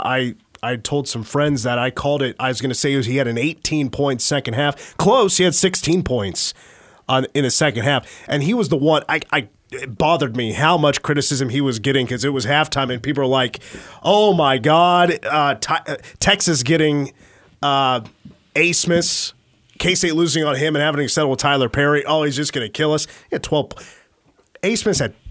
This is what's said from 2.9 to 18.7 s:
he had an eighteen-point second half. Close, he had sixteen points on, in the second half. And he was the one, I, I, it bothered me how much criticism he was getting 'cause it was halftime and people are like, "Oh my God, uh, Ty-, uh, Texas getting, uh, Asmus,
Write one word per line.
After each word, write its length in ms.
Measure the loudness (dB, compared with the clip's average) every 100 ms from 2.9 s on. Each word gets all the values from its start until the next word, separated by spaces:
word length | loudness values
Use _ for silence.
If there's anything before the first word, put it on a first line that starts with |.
| 0
he 140 | 0 -2
had 100 | -2
an 100 | -2
eighteen-point 840 | -4 -4 -4 -2 -2 -2 -2 0
second 320 | 0 -2 -2
half. 420 | -2 -2 -2 -12 0
Close, 400 | 4 4 4 4
he 40 |
had 140 | 4 4
sixteen 480 | 2 0 0 0
points 500 | 0 -2 -2 -2 -4 -6 -20 -20 -20 -16 -2
on, 180 | 0 0
in 80 | 0
the 80 | 0
second 320 | 2 2 0
half. 240 | 0 0 -4 -18 -6
And 160 | -2
he 100 | 0
was 140 | 0 0
the 80 | 2
one, 260 | 2 2 0
I, 100 | -4 -2
I, 160 | -4 -4 _ _
it 260 | -14 -12 -2
bothered 380 | 0 2 0 -2
me 160 | -4
how 260 | 0 2 4
much 240 | 2 0
criticism 460 | -2 0 0 -2 -2
he 120 | 0
was 200 | -2 -2
getting 260 | 0 0 -2
'cause 180 | -2
it 40 | -2
was 140 | -2 0
halftime 460 | 0 0 -2 -4
and 100 | -4
people 220 | -4 -2
are 20 | 0
like, 320 | 0 0 -4 -16 -18 -18 -6
"Oh 280 | 2 4 4
my 260 | 4 2 2
God, 600 | 4 4 6 6 4 2 -2
uh, 300 | 0 0 0
Ty-, 260 | -2 -4 -4
uh, 80 | -10 -12 -2
Texas 420 | 0 2 0 0
getting, 500 | 0 2 2 0 -4 -10 -20 -20 _ _
uh, 380 | 0 2 2 0 -6 _ -20 -20 _
Asmus, 800 | 0 0